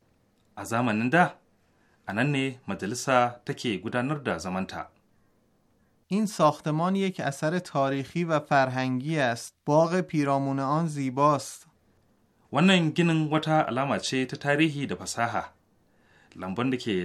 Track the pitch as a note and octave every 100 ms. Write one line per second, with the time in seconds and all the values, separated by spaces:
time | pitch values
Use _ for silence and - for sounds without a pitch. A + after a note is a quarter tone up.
0 | _ _ _ _ _ - G2 A#2 B2 G#2+
1 | B2 D#3+ A2 - _ _ _ _ _ _
2 | - G2+ C3 C#3 C3+ A#2+ - G2 - B2
3 | - B2+ A#2+ A#2+ - C#3 B2 F#2+ A2 B2
4 | B2+ D3+ B2 E2+ F#2 F#2 F#2+ F2 D2+ _
5 | _ _ _ _ _ _ _ _ _ _
6 | - F#3+ G#3+ - D#3 C#3+ D#3+ D3+ F3 G3
7 | F#3+ F#3 C3 - D#3 F3 F3+ D3 C3+ C3+
8 | C3 E3 E3+ D#3 - C#3+ C3 B2+ C3 B2+
9 | C#3+ D#3+ B2+ A#2 - _ - D3 E3 F3+
10 | F3+ D#3 C#3 C#3 C#3 C3+ C3+ D3+ E3 D3
11 | C3 B2+ C#3+ C#3+ - - - _ _ _
12 | _ _ _ _ - - F#3 F#3 D#3+ D#3+
13 | E3+ D#3+ D3+ D3+ D#3 D#3 - A#2+ C#3 G2+
14 | - C3 B2+ B2+ C#3+ C#3+ D#3+ C#3+ B2+ F#2
15 | G2 - A#2 G2+ - _ _ _ _ _
16 | _ _ _ - F#2 F#2+ C3 B2+ A#2+ F#2